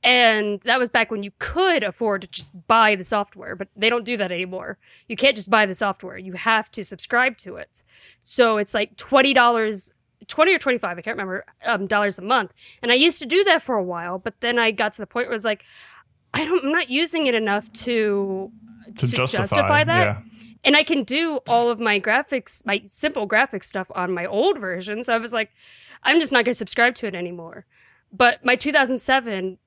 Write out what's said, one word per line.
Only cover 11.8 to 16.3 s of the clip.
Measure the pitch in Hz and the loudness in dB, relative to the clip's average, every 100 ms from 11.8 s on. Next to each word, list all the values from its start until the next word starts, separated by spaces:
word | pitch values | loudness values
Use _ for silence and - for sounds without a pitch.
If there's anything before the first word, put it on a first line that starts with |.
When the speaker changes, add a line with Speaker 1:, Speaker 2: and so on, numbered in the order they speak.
| 190 | 0
Speaker 1:
dollars | 208 208 190 | 0 0 -2
a | |
month. | 190 247 190 - - - | 0 0 0 -10 -20 -10
And | 240 | 2
I | 247 | 4
used | 320 - | 4 2
to | 277 | 0
do | 339 | 2
that | 403 330 | 4 2
for | - 226 | 2 -2
a | |
while, | 180 175 170 185 | -2 -6 -6 -8
but | 220 - | -10 -6
then | 240 240 | -2 2
I | 226 | 0
got | 208 214 | 0 -4
to | - | -4
the | 208 | -8
point | 240 247 | -6 -4
where | 233 | -2
it's | |
like, | 220 208 _ - - - _ _ _ | -2 -4 _ -20 -20 -20 _ _ _